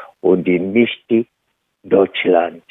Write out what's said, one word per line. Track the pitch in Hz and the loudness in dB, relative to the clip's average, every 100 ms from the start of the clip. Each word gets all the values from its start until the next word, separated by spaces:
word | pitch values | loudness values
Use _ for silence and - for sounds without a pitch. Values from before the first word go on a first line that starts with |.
| - _ | -20 _
und | 87 90 90 | 0 0 0
nicht | 87 95 113 117 - - 113 - _ _ _ _ _ | -2 0 0 0 -2 -2 -2 -2 _ _ _ _ _
Deutschland. | 92 98 95 - 92 85 85 82 - | -2 0 0 -2 0 0 0 -8 -20